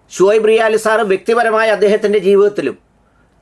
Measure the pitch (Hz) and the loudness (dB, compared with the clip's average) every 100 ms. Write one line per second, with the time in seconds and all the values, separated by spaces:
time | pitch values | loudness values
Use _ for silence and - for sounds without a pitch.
0 | _ - 190 220 214 220 220 214 214 220 | _ 0 2 2 2 2 0 -2 -2 -2
1 | 214 190 - 233 233 220 226 202 202 208 | -2 -4 -2 -2 0 0 0 0 0 0
2 | 208 208 180 196 202 202 135 - _ _ | 0 0 2 2 2 -2 -8 -10 _ _
3 | _ _ _ - | _ _ _ -8